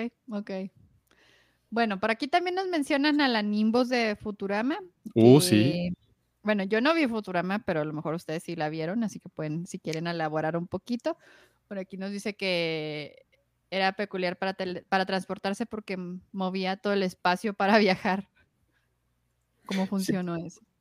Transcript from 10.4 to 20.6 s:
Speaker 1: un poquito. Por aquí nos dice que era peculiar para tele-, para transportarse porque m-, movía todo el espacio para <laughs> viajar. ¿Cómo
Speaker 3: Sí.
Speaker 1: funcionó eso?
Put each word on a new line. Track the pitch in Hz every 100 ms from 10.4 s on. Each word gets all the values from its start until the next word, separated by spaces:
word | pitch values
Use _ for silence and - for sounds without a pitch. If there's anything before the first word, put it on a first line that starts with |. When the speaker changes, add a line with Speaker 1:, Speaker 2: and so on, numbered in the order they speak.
| 156 170
Speaker 1:
un | 175
poquito. | 185 - 240 311 330 - - _ _ -
Por | 196
aquí | 190 185
nos | 190
dice | 202 208 196
que | 196 175 165 160 156 151 143 - _ _ _ _ -
era | 185 190
peculiar | 190 202 190 180 185
para | 190
tele-, | 196 185 175 -
para | 190 185
transportarse | 190 180 185 196 202 233
porque | 214 -
m-, | 185 175 180 _
movía | 196 185 190 185 190
todo | 208
el | 202
espacio | 185 - 180 180 220 196
para | 196 214
<laughs> |
viajar. | 202 180 208 190 - _ _ _ _ _ _ _ _ _ _ _ _ _ -
¿Cómo | 196
Speaker 3:
Sí. | 190
Speaker 1:
funcionó | 196 190 196 180 170
eso? | 170 -